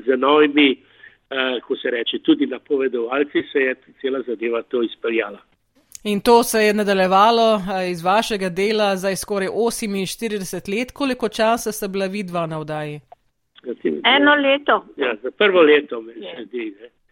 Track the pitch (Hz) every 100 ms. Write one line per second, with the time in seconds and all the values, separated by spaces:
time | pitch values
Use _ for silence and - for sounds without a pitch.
0 | 113 127 135 151 151 143 143 120 _ _
1 | - _ _ 135 131 123 - 123 131 120
2 | 113 120 - 147 135 123 - 143 135 120
3 | 117 135 147 170 - 147 131 123 _ _
4 | 135 135 123 110 117 117 - 127 113 -
5 | 117 113 104 101 _ _ _ _ _ -
6 | 214 202 247 240 240 226 214 208 202 196
7 | 185 190 214 233 226 214 185 190 180 175
8 | 175 214 226 214 190 175 202 220 208 190
9 | 196 185 - 202 185 123 233 226 220 196
10 | 185 - 226 208 185 185 - 196 254 -
11 | 277 254 220 - 220 233 226 214 202 190
12 | 190 202 185 175 165 160 151 151 151 147
13 | - - _ _ _ _ 254 - 180 151
14 | 233 269 285 294 277 277 285 214 - -
15 | 131 110 127 - 202 185 156 147 147 120
16 | 113 113 92 123 107 120 110 98 120 _
17 | _